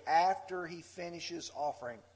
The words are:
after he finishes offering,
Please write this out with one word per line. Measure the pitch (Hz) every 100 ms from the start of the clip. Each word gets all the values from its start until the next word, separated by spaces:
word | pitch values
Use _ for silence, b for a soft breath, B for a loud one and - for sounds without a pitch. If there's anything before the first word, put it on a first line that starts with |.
| -
after | 160 180 190 - 185 170
he | 170
finishes | - - 175 170 - 170 - -
offering, | 147 - 123 113 -